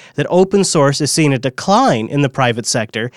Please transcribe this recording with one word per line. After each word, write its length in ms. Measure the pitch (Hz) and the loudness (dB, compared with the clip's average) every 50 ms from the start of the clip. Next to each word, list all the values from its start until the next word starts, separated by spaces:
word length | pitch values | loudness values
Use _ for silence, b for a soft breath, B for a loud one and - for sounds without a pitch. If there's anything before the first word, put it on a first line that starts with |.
| B B B | B B B
that 120 | - 147 - | -6 -4 0
open 340 | - 180 190 190 202 202 | 2 2 2 2 2 0
source 380 | 185 - - 165 139 139 143 - | 0 2 2 2 2 2 2 0
is 100 | 151 131 | -2 -2
seeing 220 | - - 156 143 | 0 0 2 2
a 60 | 135 120 | 0 0
decline 680 | - 131 - - - - 196 233 269 240 147 110 113 113 | -2 -4 -6 -4 -2 0 2 2 4 2 2 0 -2 -2
in 120 | 143 143 | -2 0
the 80 | 143 131 | 0 0
private 380 | - - 131 120 113 120 107 | 0 0 0 0 0 -2 -4
sector, 440 | - - 123 110 - - 110 113 120 B | -4 -4 -4 -4 -4 -6 -6 -6 -8 B